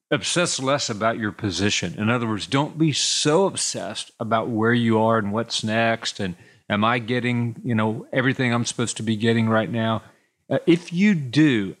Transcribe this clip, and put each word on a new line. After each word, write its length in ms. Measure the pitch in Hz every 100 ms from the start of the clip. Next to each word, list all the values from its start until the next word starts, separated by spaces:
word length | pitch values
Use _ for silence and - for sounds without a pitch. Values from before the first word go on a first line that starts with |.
| -
obsess 480 | 147 - 170 170 -
less 320 | 131 143 -
about 260 | 104 110 113
your 140 | 107
position. 640 | - 107 85 101 - - -
In 140 | 107
other 160 | 120 117
words, 180 | 107 85
don't 320 | 139 151 156
be 160 | 160
so 540 | 127 - - 147 160 190
obsessed 640 | 127 - 117 95 107 - -
about 280 | 110 113 113
where 260 | 113 113
you 260 | 120 117 110
are 180 | 110 113
and 160 | 101
what's 300 | 107 113 -
next 560 | 110 113 113 113 - -
and 160 | 98 87 - _ -
am 140 | 104
I 160 | 107 123
getting, 600 | 110 123 120 120 120 113
you 100 | -
know, 320 | 113 110 110 -
everything 400 | 135 131 127 127
I'm 120 | 120 113
supposed 320 | - 117 -
to 60 |
be 120 | 113 110
getting 340 | 113 113 113
right 220 | 110 107
now. 320 | 113 113 110 - _ _ _ -
Uh, 80 | 131 -
if 260 | 170 -
you 220 | 170 208 180
do, 600 | 131 131 156 117 95 -